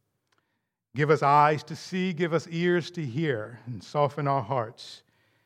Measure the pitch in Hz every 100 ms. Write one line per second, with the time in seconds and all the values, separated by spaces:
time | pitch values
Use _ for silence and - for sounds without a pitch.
0 | _ _ _ _ _ _ _ _ _ 117
1 | 147 151 143 147 147 156 - 160 - 185
2 | 185 165 175 165 - 165 175 180 - -
3 | 147 117 160 117 107 120 - 113 - 147
4 | 143 151 143 139 107 135 110 - - -
5 | _ _ _ _